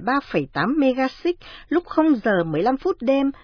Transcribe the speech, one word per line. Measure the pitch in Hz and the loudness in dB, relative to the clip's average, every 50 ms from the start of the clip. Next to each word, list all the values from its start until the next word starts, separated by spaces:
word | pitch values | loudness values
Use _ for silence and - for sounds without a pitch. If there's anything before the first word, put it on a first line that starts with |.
| 180 | -2
ba | 233 269 277 - - | -2 -2 -2 -4 -2
phẩy | - 165 139 - - | -4 -4 -4 -2 -4
tám | 139 160 220 294 311 | -4 -2 0 0 2
MHz | 277 262 247 269 262 262 - - - 339 349 - - - - - - - | 2 2 2 0 -2 -4 -4 -4 -4 -4 -4 -4 -10 -18 -20 -20 -8 -2
lúc | 285 349 - | -2 -2 -2
không | - - 320 311 320 277 | 0 0 2 2 4 2
giờ | 214 - 226 196 175 165 | 2 2 0 0 0 0
mười | 160 156 156 196 | 0 -2 0 0
lăm | 247 262 | 0 -2
phút | 262 - 359 370 - | 0 -2 -4 -4 -2
đêm | 240 262 269 277 277 277 - - | 0 0 0 2 0 -2 -4 -6